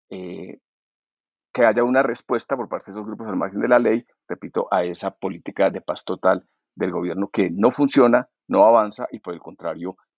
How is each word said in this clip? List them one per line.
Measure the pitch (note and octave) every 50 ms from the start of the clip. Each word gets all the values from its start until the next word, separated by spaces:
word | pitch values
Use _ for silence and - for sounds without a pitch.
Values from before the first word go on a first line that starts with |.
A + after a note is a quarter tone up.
| _ _
eh, | - F#3+ F#3 - - - F2 F#2+ - - _ _ _ _ _ _ _ _ _ _ _ _ _ _ _ _ _ _ -
que | - B2
haya | A2+ G#2+ A2+ A#2+
una | B2 B2+ C3 C#3
respuesta | A#2 A#2 - - - B2+ A#2 - - C#3
por | B2+ A2+ G2
parte | - F2 -
de | - G2
esos | G#2+ G#2
grupos | G#2+ G#2+ - A2+ A2
al | G2
margen | F2+ D#2+ F#2+ F#2+ G#2
de | A#2 A#2+
la | B2 B2
ley, | B2 A2 A2 A#2+ A#2+ _ _ _ _
repito, | - A2 - - - - - G2 -
a | G2+ F#2+ F2+
esa | F2+ F2 - - G2
política | - _ - F#2+ E2+ E2+ - - - - G2 F#2+
de | F2 F#2 -
paz | - - - -
total | - G2 F#2 - F#2 F#2+ F#2+ - _ _ _ _ _ _
del | - G2 F#2
gobierno | F2 F2 F2 F2+ E2 F#2 G2+ G2+
que | - - G2 E2+
no | E2 F#2+ G#2 B2
funciona, | B2+ - C#3+ C#3 - C#3 B2 A#2+ A#2 B2 B2 - _ _ _ -
no | G2 F#2+ G2
avanza | A2 A#2 A2+ G#2+ G#2 G#2 - - - -
y | A2
por | - F#2 F2
el | E2
contrario | - - - - E2+ E2 D#2+ D#2+ E2 F#2 F#2 _ _ _ _